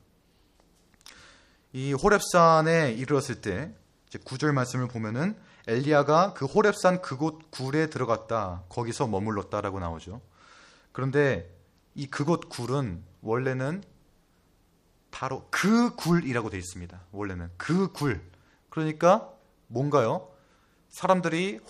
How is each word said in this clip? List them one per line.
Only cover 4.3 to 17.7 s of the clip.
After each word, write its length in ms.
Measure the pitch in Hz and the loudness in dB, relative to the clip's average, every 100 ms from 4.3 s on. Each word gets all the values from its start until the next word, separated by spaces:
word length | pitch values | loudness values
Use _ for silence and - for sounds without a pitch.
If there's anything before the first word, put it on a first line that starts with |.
| 131 | -4
절 140 | 156 | 0
말씀을 340 | 139 123 127 123 | 0 -2 -4 -4
보면은 480 | 117 107 117 180 214 - _ - | -6 -6 -4 -4 -6 -16 _ -4
엘리야가 680 | 117 139 151 135 156 196 | -2 2 4 4 4 2
그 100 | 185 | 0
호렙산 580 | 135 196 208 202 - 139 | -2 4 4 4 2 2
그곳 480 | - 127 156 156 - | -4 -4 -4 -6 -14
굴에 380 | - 131 151 156 | -10 -4 0 0
들어갔다, 720 | 143 117 110 - 113 95 90 - | -2 0 -2 -2 -4 -4 -8 -10
거기서 400 | - 117 113 131 | -8 -6 -4 -2
머물렀다라고 720 | 98 104 101 92 104 101 95 | -2 -2 -4 -4 -6 -4 -6
나오죠. 400 | 87 82 90 110 - _ - - - _ _ | -8 -10 -12 -16 -18 _ -20 -20 -20 _ _
그런데 580 | - 135 139 143 98 87 - _ _ _ | -6 -2 2 2 0 -6 -20 _ _ _
이 120 | - 139 | -12 -8
그곳 420 | - 147 170 - | -4 -2 -2 -4
굴은 540 | - 120 139 123 85 - _ | -10 -4 -4 -4 -8 -14 _
원래는 600 | 107 117 131 127 131 185 - _ _ _ _ _ _ _ _ _ _ _ _ | -4 -2 -2 -2 -4 -6 -12 _ _ _ _ _ _ _ _ _ _ _ _
바로 360 | - 127 127 - | -10 -8 -8 -6
그 440 | - 185 226 240 - | 0 4 4 2 0
굴이라고 540 | 156 170 135 120 110 | 0 2 2 -2 -4
돼 80 | 95 | -6
있습니다. 420 | 90 92 85 92 87 | -10 -12 -14 -16 -16
원래는 380 | 101 104 90 85 90 | -8 -8 -8 -10 -8
그 360 | - | -2